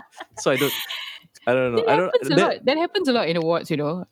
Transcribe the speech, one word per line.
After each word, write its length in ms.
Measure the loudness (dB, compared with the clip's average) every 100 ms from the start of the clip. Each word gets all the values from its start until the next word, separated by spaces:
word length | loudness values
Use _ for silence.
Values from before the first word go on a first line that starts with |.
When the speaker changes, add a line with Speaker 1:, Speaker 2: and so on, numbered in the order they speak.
| -8 -14 -20 -6
Speaker 1:
So 120 | -2
I 40 | 0
don't, 160 | 0 -4 -8 -12 -12 -16 _ -10 -2
I 80 |
don't 180 | 0 2
know. 40 | 0
Speaker 2:
That 80 | 2
Speaker 1:
I 80 | 2
don't, 100 | 2
Speaker 2:
happens 140 | 0 2
a 40 |
Speaker 1:
that 80 | 2 2
Speaker 2:
lot. 180 | 0 0
That 100 | 0
happens 320 | 0 -2 0
a 40 |
lot 160 | 2 2
in 80 | 0
awards, 340 | 0 0 0
you 60 | -2
know. 260 | -2 -4 -2